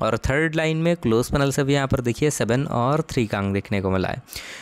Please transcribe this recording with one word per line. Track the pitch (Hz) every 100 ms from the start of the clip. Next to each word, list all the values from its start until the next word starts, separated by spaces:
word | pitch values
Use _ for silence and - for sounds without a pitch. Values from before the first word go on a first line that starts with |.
और | 110 110
थर्ड | - 139 160
लाइन | 160 160 160
में | 165 170
क्लोज | 117 113 127
पैनल | 147 139
से | 143
भी | 139
यहाँ | 143 135
पर | 135
देखिए | 123 113 147
सेवन | - 110 123 143
और | 120 123 151
थ्री | - 131 110
का | 104
अंक | 98
देखने | 98 - 101
को | 95
मिला | 92 87
है। | - - - - -